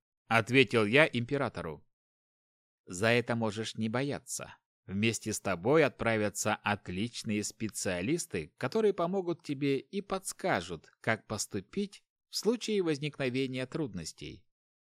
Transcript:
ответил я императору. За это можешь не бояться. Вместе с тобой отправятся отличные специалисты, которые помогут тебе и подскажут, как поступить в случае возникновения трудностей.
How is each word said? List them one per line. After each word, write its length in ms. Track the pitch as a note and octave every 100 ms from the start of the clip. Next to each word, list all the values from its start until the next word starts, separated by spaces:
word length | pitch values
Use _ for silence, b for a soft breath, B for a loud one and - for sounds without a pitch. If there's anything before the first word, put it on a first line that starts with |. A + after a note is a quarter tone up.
| _ _ -
ответил 580 | A2+ A2 C3 C3 A#2+ G#2
я 200 | C3+ D#3+
императору. 800 | A#2+ A#2 C#3 B2 - E2 D2+ _ _ _ _ _ _ _ _ _ _ -
За 220 | F2+ A2
это 260 | A#2+ A#2+
можешь 420 | A#2 A2 G2+ G#2+ -
не 120 | A2
бояться. 640 | A#2+ C#3+ F#2 - - - - _ _ -
Вместе 460 | G2 A2+ G#2+ A2
с 80 | G2+
тобой 440 | G2+ F2 G#2 D#3+
отправятся 720 | C3+ - A2+ A2 G#2 - G#2+ G#2+
отличные 840 | G#2 G2+ - F#2 A#2 - A#2 G#2
специалисты, 1080 | G2+ - A2 - G2+ F2 G2+ E3 - F#2 D2+ -
которые 340 | - A3 A3
помогут 500 | F#3 E3+ G3 F3 E3
тебе 360 | - C3+ C#3 C#3
и 240 | - G3
подскажут, 920 | - F#3+ - - F#3 A2+ E2+ D#2+ - _
как 260 | - A2 -
поступить 760 | G#2+ - G2+ - G3 G3+ - _ _ _
в 80 | -
случае 460 | G3 A#3+ - G#3
возникновения 840 | E3+ C#3 D3 - C3+ B2+ C3+ B2+ C3
трудностей. 800 | - C#3+ F#2 D#2 - - - _ _ _ _